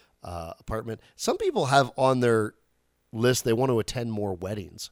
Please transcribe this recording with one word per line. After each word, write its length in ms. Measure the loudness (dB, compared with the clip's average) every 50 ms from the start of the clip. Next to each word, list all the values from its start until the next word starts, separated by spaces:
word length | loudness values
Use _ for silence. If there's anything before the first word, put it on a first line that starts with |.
| _ _ _ _ -14
uh, 300 | -12 -10 -10 -10 -12 -14 -12
apartment. 420 | _ -6 -6 -6 -6 -6 -10 -12 -14 _ _
Some 220 | -6 -4 -4 -2 -2
people 300 | -2 -2 0 0 0 4
have 240 | 4 4 4 2 2 2
on 240 | 2 4 4 4
their 340 | 4 4 4 4 2 -2 -6 _ _ _ _ _ _ _ _ _ _ _
list 320 | -4 0 2 2 2 2 2
they 100 | 0 2
want 180 | 2 2 2
to 80 | 2 0
attend 320 | 0 -2 -4 -6 -6 -4
more 220 | -4 -4 -4 -4 -4
weddings. 560 | -6 -6 -6 -6 -8 -8 -12 -14 -16 -16 -16